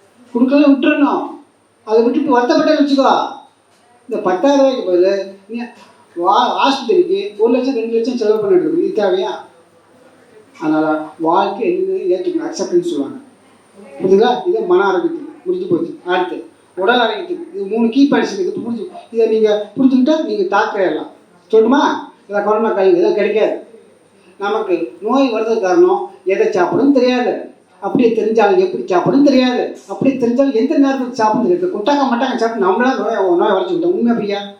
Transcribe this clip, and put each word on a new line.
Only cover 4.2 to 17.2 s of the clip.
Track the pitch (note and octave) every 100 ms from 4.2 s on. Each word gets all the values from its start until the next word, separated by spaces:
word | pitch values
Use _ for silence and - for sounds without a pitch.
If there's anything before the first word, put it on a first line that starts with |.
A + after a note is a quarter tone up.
பத்தாயிரம் | F#3 F3+ C#4 C#4 C4+
ரூபாய்க்கு | B3 F#3
பதிலு | F3 F#3+ G3 F#3+ - -
நீ | A#3 A#3+ - - _ _ E3+
வா-, | F3+ A3 A#3+ -
ஆஸ்பத்திரிக்கு | C4 C4+ A#3 F3+ - G3 G3+ -
ஒரு | A#3
லட்சம், | B3+ C4+
ரெண்டு | A3+ A3+
லட்சம் | A3+ B3 -
செலவு | G#3+ G#3+
பண்ணிட்டு | G3 F3
இருக்கு. | D#3 E3+ G3
இது | G#3+
தேவையா? | G3 F#3 - - - - _ _ _ _ - _ _ - - -
அதனால | D#3 D#3 D#3 D#3 - -
வாழ்க்கை | D#3+ F3+ G3+ G#3 F#3+
என்னன்னு | F#3 F#3+ F#3+ F3+
ஏத்துக்கணும், | F3+ - - D#3+
அக்செப்டன்ஸ் | - F#3+ F3
சொல்லுவாங்க. | E3+ D3 C3+ - - _ _ _ _ G3+ G#3 -
புரியுதுங்களா? | F#3 G3 A#3+ B3 F3+
இது | A3
மன | F3+ F3+ G3
ஆரோக்கியத்துக்கு | F3+ E3 - - -
முடிஞ்சு | - - -
போச்சு. | E3+ - - -
அடுத்து | F#3 F3 D#3 - _ _ -
உடல் | G3 B3
ஆரோக்கியத்துக்கு. | A3 G#3